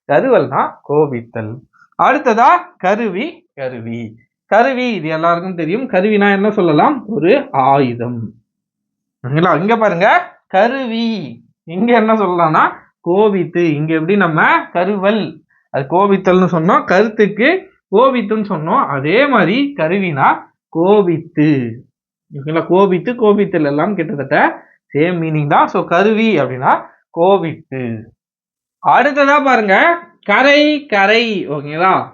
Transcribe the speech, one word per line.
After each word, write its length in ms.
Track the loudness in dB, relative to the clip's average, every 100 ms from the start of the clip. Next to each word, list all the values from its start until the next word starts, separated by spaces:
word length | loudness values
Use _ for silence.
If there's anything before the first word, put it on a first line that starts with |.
| -2
கருவல்னா 500 | 0 2 2 0 -2 -4 -6 -4
கோபித்தல். 600 | 0 0 -2 -10 -10 -10 -12 -18 _ _ -2
அடுத்ததா 520 | 0 0 0 2 4 2 -2 _
கருவி, 420 | -2 -2 -2 -6 -8 -12 _ -12
கருவி. 420 | -10 -10 -10 -10 -12 -16 _ _ 0
கருவி 360 | 2 2 0 -4 -4
இது 100 | -4 -2
எல்லாருக்கும் 420 | 0 0 -4 -6
தெரியும். 240 | -4 -4 -2
கருவினா 360 | 0 2 2 2 2
என்ன 120 | 0 0
சொல்லலாம்? 380 | 2 2 2 0 -6
ஒரு 180 | -2 2 2 0 0 2
ஆயுதம். 500 | 2 2 -4 -8 -8 -10 -14 _ _ _ _ _ _ _ _
ஓகேங்களா? 280 | -6 0 2 2
இங்க 120 | 0 0
பாருங்க, 260 | 0 2 2 2 0 -14 _
கருவி 520 | 0 2 0 -6 -4 -4 -4 -8 -14 _ _ -10
இங்க 160 | -4 2 2
என்ன 120 | 2 0
சொல்லலாம்னா 420 | 0 0 2 2 0 -2 -20 _ -2
கோபித்து. 540 | 2 2 0 -2 -2 0 0
இங்க 140 | -2 -2
எப்படி 180 | 0 0
நம்ம 160 | 2 2 2 0 -2
கருவல் 480 | -4 -2 0 0 0 -4 -10 _ _ _
அது 100 | -8 -2
கோபித்தல்னு 540 | 0 2 2 2 2 2 0
சொன்னோம், 260 | 2 0 2
கருத்துக்கு 560 | 2 2 2 0 2 0 0 -4 _ _
கோபித்துன்னு 520 | 2 2 2 -2 -4 -4
சொன்னோம், 300 | -6 -4 -2 -2
அதே 240 | -4 0 0 2
மாதிரி 240 | 2 0 0 -2 -4
கருவினா 480 | -2 -2 -2 0 0 0 -6 _ _ -2
கோபித்து. 720 | 2 2 2 -2 -4 0 2 0 -2 -10 -18 _ _ _ _ -14
ஓகேங்களா? 260 | -6 -4 0
கோபித்து, 360 | 2 2 0 -4 -2
கோபித்தல் 440 | 0 2 0 0 0
எல்லாம் 240 | 0 -2 -4
கிட்டத்தட்ட 400 | -6 -6 -2 0 0 -2 -14 _ _
சேம் 240 | -2 0 -2
மீனிங் 280 | -2 -2 0 2
தான். 120 | 2
So 80 | -2 -2
கருவி 360 | 0 2 2 0 0
அப்படின்னா 300 | -2 -2 -2 -2 -4 _ _ -2
கோபித்து. 640 | 2 2 0 -8 -12 -8 -8 -8 -12 _ _ _ _ _ _ _
அடுத்ததா 540 | 0 2 2 2 2 2 2
பாருங்க, 280 | 2 2 2 2 0 -6 _ -2
கரை, 320 | 2 4 4 4 0 -2
கரை. 320 | 0 2 2 0 -4 -6
ஓகேங்களா? 380 | -8 -8 -2 0 0 -2